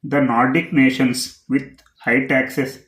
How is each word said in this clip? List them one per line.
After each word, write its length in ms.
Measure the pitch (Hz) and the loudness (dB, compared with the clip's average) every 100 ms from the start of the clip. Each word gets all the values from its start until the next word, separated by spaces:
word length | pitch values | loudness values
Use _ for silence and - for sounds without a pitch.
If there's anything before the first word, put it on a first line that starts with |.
| 139 | -2
the 100 | 143 131 | 0 2
Nordic 360 | 117 131 156 165 151 | 2 2 0 0 2
nations 360 | 131 127 127 120 - - - | 2 2 0 0 -8 -14 -4
with 140 | 135 135 - _ _ - | -4 -4 -20 _ _ -2
high 160 | 123 135 | -2 0
taxes 400 | - - - 131 - | -2 -2 -4 -6 -8